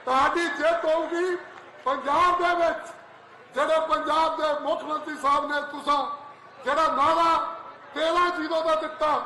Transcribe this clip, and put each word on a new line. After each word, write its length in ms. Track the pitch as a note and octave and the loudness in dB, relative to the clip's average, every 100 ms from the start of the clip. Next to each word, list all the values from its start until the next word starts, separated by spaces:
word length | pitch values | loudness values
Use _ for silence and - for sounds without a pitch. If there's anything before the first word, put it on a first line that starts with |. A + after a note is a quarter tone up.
ਤੁਹਾਡੀ 400 | - C4 D4 E4+ E4+ | 2 2 2 2 -2
ਜਿੱਤ 360 | D4+ D4+ E4+ | 0 0 2
ਹੋਊਗੀ। 520 | D#4+ D#4+ D#4+ E4+ F#4 F4+ - - - - | 2 0 0 -2 -2 -4 -8 -18 -20 -8
ਪੰਜਾਬ 540 | B3 C#4 C4 D4+ F4+ F4+ | -4 -2 0 2 4 4
ਦੇ 160 | E4+ F4 | 2 2
ਵਿੱਚ 220 | E4 - - - - - - - - | 0 -2 -10 -18 -20 -20 -20 -20 -8
ਜਿਹੜੇ 260 | B3+ D4+ D#4+ D#4 | -2 2 2 2
ਪੰਜਾਬ 480 | D4+ C4+ D#4 D#4+ D#4+ | -2 2 2 2 0
ਦੇ 120 | D4+ D4 | -2 -2
ਮੁੱਖ 220 | C#4+ E4 | -2 -4
ਮੰਤਰੀ 340 | D4 D4+ D#4 D4 | -4 -6 -6 -2
ਸਾਹਿਬ 340 | C4+ D4 C#4+ | 2 2 0
ਨੇ, 80 | D4 C#4 | -4 -4
ਤੁਸੀਂ 260 | C#4+ C#4+ C#4+ B3+ - - - - - | -8 0 0 0 -8 -12 -20 -20 -8
ਜਿਹੜਾ 220 | B3 D4 G#3 | -2 2 2
ਨਾਅਰਾ 480 | F3 D4+ E4 E4 - - - - - - | 2 2 4 4 2 -2 -10 -14 -18 -12
ਤੇਰਾਂ 340 | C#4+ D#4+ E4+ F4 | -2 0 2 2
ਜ਼ੀਰੋ 320 | E4+ D#4+ D#4+ | 0 -2 0
ਦਾ 120 | E4 | 0
ਦਿੱਤਾ 360 | D#4 D#4 - D4+ C#4 | 0 -2 -2 0 0